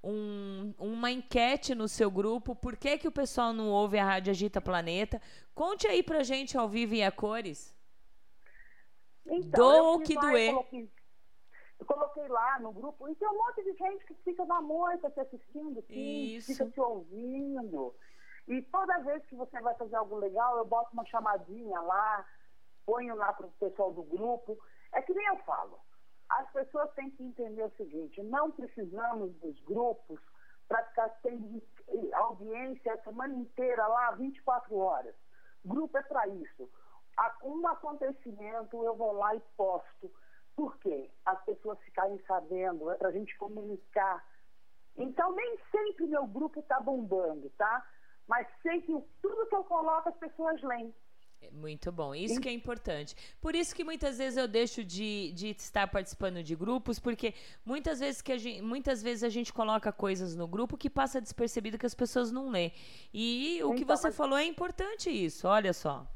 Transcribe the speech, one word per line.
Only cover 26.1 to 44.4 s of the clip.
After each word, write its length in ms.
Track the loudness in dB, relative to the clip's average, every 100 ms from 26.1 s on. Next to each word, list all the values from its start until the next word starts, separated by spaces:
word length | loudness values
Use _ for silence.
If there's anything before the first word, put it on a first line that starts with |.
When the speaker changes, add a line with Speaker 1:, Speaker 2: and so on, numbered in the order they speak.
| -16 2
Speaker 2:
as 180 | 2 2
pessoas 400 | -4 -2 -2 -2
têm 160 | -4 -8
que 140 | -8
entender 400 | -12 -6 -6 -4
o 80 | -6 -6
seguinte: 460 | -8 -8 -8 -10
não 300 | -2 0 0
precisamos 840 | -2 -10 -8 -8 -2 -2 -2 -4 -6
dos 220 | -10 -10
grupos 580 | -4 0 0 0 -8 -14 -14 -16 -16 -16 0
pra 160 | 0
ficar 260 | 2 0 0 -2
tendo 360 | -4 -4 -8 -10 -12 -16 -4 -2 0
audiência 800 | 2 2 0 -6 -6 -6 -4 -2
a 80 | -2
semana 300 | -6 -6 -4
inteira 540 | -4 -6 0 2 4 4
lá, 240 | 6 4
vinte 260 | 2 -6 -2
e 60 |
quatro 320 | 2 2 2 2
horas. 380 | 2 2 -2 -12 -16 -16 -16 -14
Grupo 340 | -4 -2 2 0
é 60 |
pra 240 | 0 0 0
isso. 420 | -2 -10 -10 -12 -14 -16 -16 -4 2
A-, 200 | 2 2
um 220 | -6 0 2
acontecimento 1160 | 0 -4 -2 -2 -4 -10 -10 -8 -6 -6 -2
eu 120 | -2 2
vou 180 | 0
lá 220 | 2 2 2
e 40 | -4 0
posto. 540 | 2 2 -4 -12 -12 -12 -16 -16 -8 -2
Por 220 | -2 0
quê? 320 | -2 -2 -4 0 0
As 180 | 2
pessoas 360 | -2 -4 -4 -6
ficarem 420 | -6 0 0 0 0
sabendo, 640 | 0 0 -2 0 -2 -2
é 40 | 0
pra 160 | 0
gente 240 | 0 -6 -8
comunicar. 840 | -8 -6 -6 -8 -2 2 2 0 -6 -16